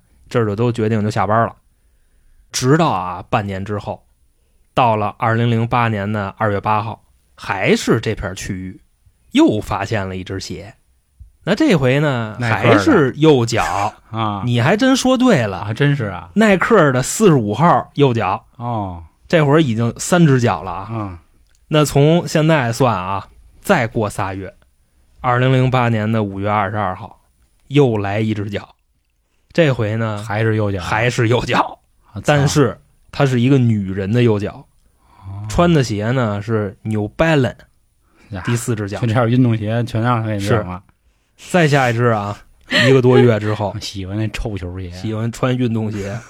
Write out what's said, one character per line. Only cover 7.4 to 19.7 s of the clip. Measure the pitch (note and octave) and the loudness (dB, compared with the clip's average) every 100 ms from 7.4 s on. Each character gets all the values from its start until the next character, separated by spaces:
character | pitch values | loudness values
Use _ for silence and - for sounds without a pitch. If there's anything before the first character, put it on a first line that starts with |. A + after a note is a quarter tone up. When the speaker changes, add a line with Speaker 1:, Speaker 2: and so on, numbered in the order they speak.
| - G2 A#2 | -8 -2 0
Speaker 1:
是 | A3+ - B2 | 0 2 0
这 | A2+ | 0
片 | G#2 F#2+ G2 | -6 -6 -8
区 | - | -8
域 | F#2 F#2 G2+ _ _ _ _ _ | -8 -10 -14 _ _ _ _ _
又 | B3+ D#4+ G#2+ | 2 2 2
发 | - G2+ G2 | -4 -6 -4
现 | G#2+ F#2+ | -4 -4
了 | F#2 | -8
一 | F#2 | -8
只 | F#2+ | -10
鞋。 | - F2 G2 - _ _ _ - - _ - | -10 -14 -16 -20 _ _ _ -20 -20 _ -4
那 | G#3 | 0
这 | D#4 E3+ | 2 2
回 | B2+ C3+ | 2 2
呢， | D3+ B2 A2 G#2+ | 0 -2 -6 -4
Speaker 2:
耐 | A#2 G#2 | -2 0
克 | A2 | 4
的。 | |
Speaker 1:
还 | - | 4
是 | D#4+ A3 C3+ C#3+ | 4 4 2 4
右 | D#3 C3+ A#2 | 4 4 2
脚。 | A2+ E2 F#2+ G2+ - - | -2 -2 -2 -4 -6 -10
Speaker 2:
啊。 | A2+ A2 G2+ A#2+ | -6 -4 -4 -2
Speaker 1:
你 | A#2+ | 0
还 | B2+ G#3+ | 2 2
真 | C4 C4 | 2 2
说 | B3+ B3+ | 2 2
对 | B3+ D#3+ G#2+ | 4 2 0
了。 | F2+ G2+ | -4 -6
Speaker 2:
还 | |
真 | A2 C#3+ | 0 0
是 | C#3+ G#2 | 0 -4
啊。 | F2 F2 G3+ | -8 -4 0
Speaker 1:
耐 | A3 F#3 | 2 2
克 | - A3 D3 | 4 4 4
的 | B2+ | 2
四 | B2+ - G#3+ | -2 2 4
十 | |
五 | C#3+ G#2 | 4 2
号 | G#2 E3+ B2+ - - | 2 4 4 0 2
右 | C#3 | 2
脚。 | A2+ F#2 G#2 _ - | 2 -2 -4 _ -12
Speaker 2:
哦。 | A#2+ A#2 F#2+ F2 D#2+ _ - | -6 -6 -6 -10 -18 _ 0
Speaker 1:
这 | E3+ C#3+ | 2 4
会 | |
儿 | D#3 | 4
已 | C#3+ | 2